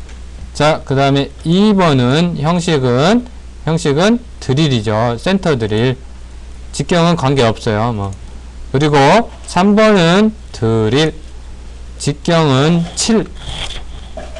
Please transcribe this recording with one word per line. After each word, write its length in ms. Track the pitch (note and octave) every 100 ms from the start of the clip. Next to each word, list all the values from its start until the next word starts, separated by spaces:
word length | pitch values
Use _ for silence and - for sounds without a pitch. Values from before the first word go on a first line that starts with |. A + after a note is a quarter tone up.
| - - - - -
자, 280 | - D3+ D#3 -
그 100 | C3+
다음에 340 | C#3 C#3 C#3 -
이 300 | D#3+ F3+ G#3+
번은 640 | G3 F3 C3+ B2 D3 F3 D#3+
형식은, 880 | D3 F3 F3 D3+ B2+ B2 D#3+ A#3 A#3+ - - - -
형식은 540 | D#3+ D3+ C#3 G3+ A#3 - -
드릴이죠. 800 | - C3+ D#3 B2 A2 G#2+ A#2+ A#2
센터 380 | F3+ F#3+ F3 C#3
드릴. 380 | G#2+ G#2+ B2+ B2+ - - - - - - -
직경은 440 | - C3+ F3 E3+ E3+
관계없어요. 800 | C3 C3+ A#2 G#2 A#2+ G#2 A#2
뭐. 180 | G#2+ G2 F#2+ - - - - -
그리고 260 | C3+ D3+ C#3+ C3+ G3+ A#3 - -
삼 300 | F3 G3+ G#3
번은 580 | A3 G3+ E3 F#3 A3 A3 -
드릴, 600 | - A2+ A2+ G#2+ C3+ D#3 - - - - - - - - -
직경은 840 | - D3 - E3 D#3 C3 D3+ E3+ E3+ -
칠. 320 | - A3+ D#3 - - - - - - - - - -